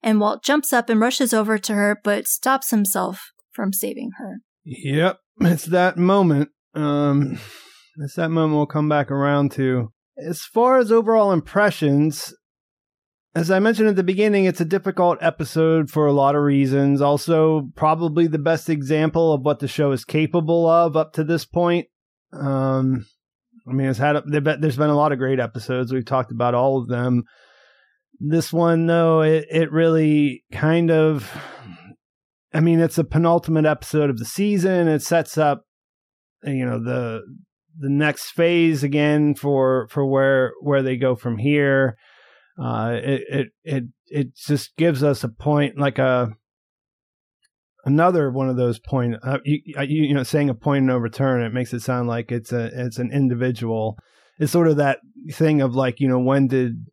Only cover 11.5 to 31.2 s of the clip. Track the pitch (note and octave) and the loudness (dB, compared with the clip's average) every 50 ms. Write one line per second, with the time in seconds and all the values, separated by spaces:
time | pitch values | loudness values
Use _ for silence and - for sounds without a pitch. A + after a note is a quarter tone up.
11.5 | - G3+ G#3 G#3 - - D#3+ D3 C#3 C#3+ D3 D#3+ C#3+ - - - - _ _ _ | 0 2 2 2 2 0 0 2 2 4 2 2 0 -4 -12 -14 -16 _ _ _
12.5 | _ _ _ _ _ _ _ _ _ _ _ _ _ _ _ _ _ D#3+ E3 D#3+ | _ _ _ _ _ _ _ _ _ _ _ _ _ _ _ _ _ -4 0 2
13.5 | F#3+ F#3+ G3+ A3 A#3 G3+ A3 G#3+ G3+ F#3 F#3+ F3 F#3+ F#3 G#3 G#3+ G#3 G3+ F#3+ F#3 | 2 2 4 2 2 2 2 2 2 2 0 0 0 2 2 2 2 2 2 2
14.5 | F3 - F3 D#3 F3 G3 F#3+ G3 F#3 - F3+ F3 E3+ - E3 E3 - _ D#3+ B2+ | 0 -2 -2 -2 -2 -2 -2 -4 -2 0 2 0 0 0 -2 -4 -2 _ -10 -6
15.5 | - D#3+ D#3+ D#3+ D#3+ D#3+ D#3 C3+ - D#3 D3+ D3 C#3+ C#3+ C#3 C#3 C#3+ D3 D3 C#3+ | 0 0 2 4 4 2 0 0 0 0 2 2 2 4 2 2 2 2 2 2
16.5 | C#3 C#3 C#3 C3 C3 C#3 C#3 C#3 C#3+ C#3 C#3+ C#3+ D3 C#3+ - - E3 D#3+ D#3 D#3+ | 2 2 2 2 2 2 2 2 2 2 2 2 2 0 0 0 2 4 4 4
17.5 | D#3 D#3 C#3+ B2+ - - D#3 D#3 D#3+ D#3+ E3+ E3 D3+ E3 E3+ E3 D3+ D#3 C#3+ D#3+ | 2 0 -2 -6 -6 -2 0 0 0 0 -2 -2 0 2 0 2 0 -2 0 0
18.5 | E3 D#3 - - D#3+ D3 C#3 C3 D#3 D3+ D#3 D#3 D#3 E3 E3+ D#3+ D#3 C#3 C3 D3+ | 0 0 0 -4 -4 -4 0 0 0 2 2 0 2 2 2 2 2 2 2 0
19.5 | D3 - C#3 B2 - - D3+ C#3+ C3+ B2 - - - D3+ D#3 D3+ D#3 F3 D#3+ D#3 | -2 -2 -4 -8 -2 0 0 0 0 -2 -6 -4 -2 -2 -2 0 0 -2 0 2
20.5 | E3+ E3+ E3+ E3 E3 E3 E3+ E3+ C#3+ D#3+ D#3+ D#3+ _ D#3+ D#3 D3 E3 D#3+ - _ | 0 2 4 4 4 4 4 2 2 0 -2 -2 _ -6 -2 -2 -2 -2 -2 _
21.5 | - F3 F3 F3 F3 F3 - _ _ _ _ _ _ _ _ _ - - C#3+ C#3 | -2 0 0 2 0 0 -2 _ _ _ _ _ _ _ _ _ -14 -8 -6 -4
22.5 | C3+ C3+ C3+ C3+ C3 C3 C3 C3 C3 B2 A2 _ _ _ _ _ _ _ _ _ | -2 -2 0 0 0 0 0 0 -2 -2 -6 _ _ _ _ _ _ _ _ _
23.5 | _ - _ - B2+ C3+ C3+ C3+ C3 G#2 C3+ D3 D3 D3 D3 C#3+ D3 D3+ C#3 D#3 | _ -20 _ -6 -4 -2 -2 -2 -2 0 0 0 0 0 -2 -2 -4 -2 0 0
24.5 | D#3 B2+ D3+ D#3 B2 C3 D3+ D3+ D3 C#3+ D3 D3+ C#3+ B2+ C3+ C3 C3+ C3 A#2+ A2 | -2 0 -2 -2 0 0 0 2 2 2 2 0 0 -2 -2 -2 0 -2 -2 -4
25.5 | - B2+ A2 - C3 B2+ B2+ A#2 C3 C3 A#2 - C#3 C3 B2 - A#2 A2+ B2 A#2+ | -6 -12 -6 -4 -4 -2 -2 -2 -2 -4 -4 -2 -2 -4 -4 -4 -4 -2 -2 0
26.5 | A#2+ A#2+ B2 C3+ C3+ C3+ A#2+ A#2 B2 A#2+ B2 B2+ B2 A#2+ A#2 _ _ _ _ _ | 2 2 2 2 0 0 -2 -2 -4 -2 0 0 0 0 0 _ _ _ _ _
27.5 | _ _ _ _ _ _ _ _ _ _ _ _ _ _ - D3 D#3 E3 D#3 - | _ _ _ _ _ _ _ _ _ _ _ _ _ _ -4 -2 0 0 -2 0
28.5 | - E3 E3+ E3+ E3 E3 E3 E3 E3+ E3+ E3 E3 D#3+ D#3+ D#3 D#3 D#3+ D#3+ D3 - | 0 0 2 2 2 2 2 2 2 2 4 4 4 4 4 4 2 0 0 -2
29.5 | - D#3+ E3 D3+ C#3+ D#3+ E3 E3 D#3+ D#3+ D#3 D3+ D3+ D3+ D3 C#3+ B2 - _ _ | 0 0 0 0 2 2 2 4 4 4 4 4 4 4 2 0 -2 -6 _ _
30.5 | - - - D#3 D#3+ E3+ E3+ E3 E3 D#3 D#3 D#3 D#3 C#3 | -8 -2 0 2 2 4 4 4 4 4 4 2 2 -2